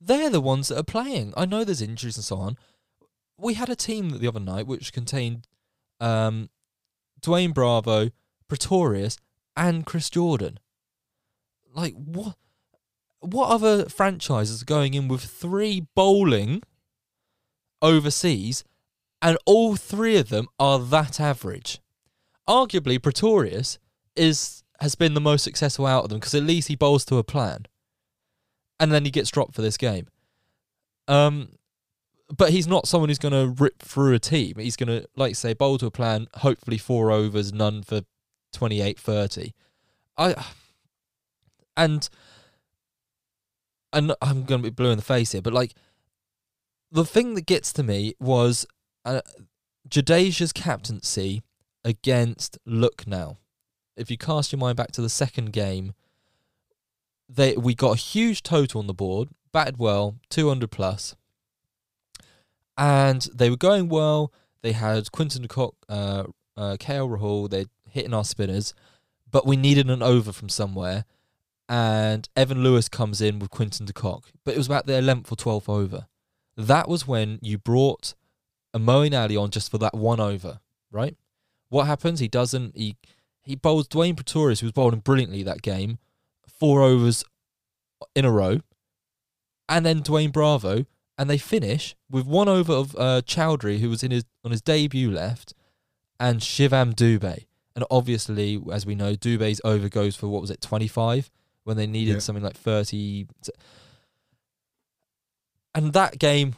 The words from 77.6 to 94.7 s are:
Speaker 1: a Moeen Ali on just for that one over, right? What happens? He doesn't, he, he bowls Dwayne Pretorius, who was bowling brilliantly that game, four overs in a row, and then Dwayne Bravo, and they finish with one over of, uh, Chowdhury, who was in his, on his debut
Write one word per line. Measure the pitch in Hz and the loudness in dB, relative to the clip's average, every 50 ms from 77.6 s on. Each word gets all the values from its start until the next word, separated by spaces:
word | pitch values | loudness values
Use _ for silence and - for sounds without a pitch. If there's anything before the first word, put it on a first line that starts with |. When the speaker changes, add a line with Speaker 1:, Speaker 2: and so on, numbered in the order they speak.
| - 117 117 127 135 139 - - - - - _ _ _ _ _ _ _ _ _ _ _ - | -2 0 2 4 4 2 0 -2 -8 -14 -14 _ _ _ _ _ _ _ _ _ _ _ -6
Speaker 1:
a | 113 | 0
Moeen | 110 117 127 139 147 151 143 127 | 2 4 4 4 4 2 2 0
Ali | 113 107 107 | 0 0 0
on | 104 101 101 | -2 -2 -2
just | - 107 - - | -4 -6 -6 -6
for | - 107 | -4 -2
that | 110 107 - | -2 -2 -2
one | 110 107 113 117 113 | -2 0 0 0 0
over, | 107 101 101 95 87 87 - - _ _ _ _ _ _ | 0 -2 -4 -6 -8 -12 -14 -14 _ _ _ _ _ _
right? | - 104 120 147 - - _ _ _ _ _ _ _ _ _ _ | -8 -6 -6 -6 -8 -12 _ _ _ _ _ _ _ _ _ _
What | 120 117 139 | -2 0 0
happens? | 147 147 139 - 165 170 156 | 0 0 -2 -2 -4 -2 -2
He | 127 110 | -2 -2
doesn't, | - 123 123 120 - 131 127 113 - | 0 0 0 0 -2 -4 -6 -8 -8
he, | 85 110 107 101 - _ _ _ _ _ _ _ _ _ | -8 -8 -8 -8 -10 _ _ _ _ _ _ _ _ _
he | 135 139 | -12 -8
bowls | 135 - 160 160 156 143 - | -2 0 2 2 2 0 0
Dwayne | - 156 170 180 170 | 0 0 0 0 0
Pretorius, | 151 139 - - 160 156 139 113 - | -4 -6 -4 -2 0 2 2 2 0
who | 117 | -2
was | 117 107 | -4 0
bowling | 139 131 120 117 110 | 2 2 2 2 2
brilliantly | - - 135 135 123 90 95 101 95 | 2 2 2 2 2 0 -4 -6 -6
that | 95 78 87 - | -6 -6 -6 -4
game, | 104 98 95 98 107 117 - _ _ _ _ _ _ _ _ _ | -4 -4 -4 -4 -4 -6 -8 _ _ _ _ _ _ _ _ _
four | _ _ _ 160 151 139 139 135 | _ _ _ 2 4 6 6 8
overs | 131 127 123 120 117 117 - - - _ _ _ _ _ _ _ _ _ _ _ _ _ _ - - _ | 6 6 6 6 4 2 0 -4 -10 _ _ _ _ _ _ _ _ _ _ _ _ _ _ -20 -6 _
in | 139 139 | 0 2
a | 127 | 4
row, | 113 104 95 92 104 156 - _ _ _ _ _ _ _ _ _ _ _ _ _ _ _ _ _ _ _ _ - | 4 4 4 2 0 -2 -4 _ _ _ _ _ _ _ _ _ _ _ _ _ _ _ _ _ _ _ _ -2
and | 151 170 165 | 0 2 2
then | 165 160 156 143 | 2 2 0 0
Dwayne | - 151 151 151 151 135 | 0 2 2 2 2 2
Bravo, | 156 151 151 151 131 104 92 98 113 139 - _ _ _ _ _ - | 2 2 4 2 2 0 0 0 -2 -2 -4 _ _ _ _ _ -4
and | 139 139 | -2 0
they | 147 143 | 0 -2
finish | - - 226 220 135 98 113 151 - - - _ _ - | 0 0 -2 0 0 0 -2 -2 -4 -8 -12 _ _ -4
with | 135 131 127 | -4 -4 -2
one | 135 151 185 208 202 | 2 2 4 4 4
over | 190 185 175 165 156 | 4 4 4 2 2
of, | 131 139 139 143 | 0 0 -2 -4
uh, | - 127 131 131 127 123 | -2 0 2 2 2 0
Chowdhury, | - - 165 160 160 156 139 113 104 104 104 | -2 -2 0 2 2 0 0 0 -2 -2 0
who | 113 117 | 0 -2
was | 117 113 - | -2 -2 -2
in | 127 123 | -2 -2
his, | 123 113 - _ _ - | -2 -4 -6 _ _ -6
on | 117 117 | -4 -4
his | 110 - | -2 0
debut | - | 2